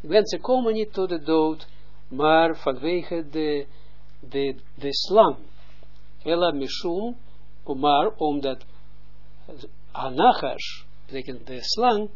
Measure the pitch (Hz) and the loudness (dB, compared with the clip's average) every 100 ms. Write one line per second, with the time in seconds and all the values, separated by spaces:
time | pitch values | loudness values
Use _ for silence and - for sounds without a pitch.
0 | 156 196 202 175 - 254 233 220 214 - | 4 4 4 -2 2 2 2 0 -2 -2
1 | 185 170 151 160 156 156 - - - - | 0 0 2 4 4 0 -6 -6 -6 -6
2 | - 131 151 160 165 160 - 127 147 175 | -6 0 4 6 6 2 -2 0 0 -2
3 | 165 170 156 156 151 147 143 - - - | -2 -4 -4 -2 0 -2 -4 -6 -6 -6
4 | - - 127 139 139 135 - - 139 135 | -6 -6 -4 -2 0 -2 -6 -6 -4 -2
5 | - 196 190 135 - - - - - - | 4 8 8 6 -6 -8 -8 -8 -8 -6
6 | - - 151 170 175 147 131 - 180 175 | -6 -6 0 2 2 0 -2 -4 -4 -2
7 | 226 240 - - - - - 139 147 143 | -4 -6 -8 -8 -6 -6 -4 0 4 4
8 | 185 - 156 147 135 127 - - - - | 4 0 0 0 0 -2 -6 -6 -6 -6
9 | - - - - - 127 135 - - - | -6 -6 -6 -6 -6 -6 -6 -6 -6 -4
10 | 135 127 226 - - - - - - - | -4 6 6 6 0 -4 -6 -6 -8 -8
11 | - 135 123 123 101 127 - - 247 214 | -6 -6 -6 -6 -6 -6 -4 2 4 4
12 | 208 | 0